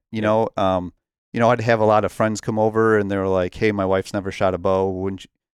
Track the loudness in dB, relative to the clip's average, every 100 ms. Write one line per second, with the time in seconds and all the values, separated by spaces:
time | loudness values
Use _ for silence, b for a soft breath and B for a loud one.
0 | _ -4 0 0 0 -2 -2 -2 -4 -12
1 | _ _ _ 0 2 2 2 2 4 4
2 | 2 0 -2 -2 -4 -2 0 2 4 2
3 | 2 -2 0 0 -2 -2 -2 0 0 0
4 | -2 -6 -6 -2 -2 0 0 0 0 -4
5 | -6 -8 -14 _ _ _